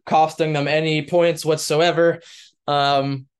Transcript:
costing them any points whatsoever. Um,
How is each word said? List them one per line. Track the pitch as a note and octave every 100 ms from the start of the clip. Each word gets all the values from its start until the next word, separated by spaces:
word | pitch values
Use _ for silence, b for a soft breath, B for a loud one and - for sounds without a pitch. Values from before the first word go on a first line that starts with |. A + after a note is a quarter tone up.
| -
costing | D#3+ D#3 - D#3
them | D3+ C#3+
any | D#3 D#3+ D3+ D3
points | F3 E3+ D#3 D3+
whatsoever. | D3+ - D3+ E3+ D#3+ E3+ E3 B B B _ -
Um, | C#3+ C#3+ C#3 C#3 C#3 C3+ _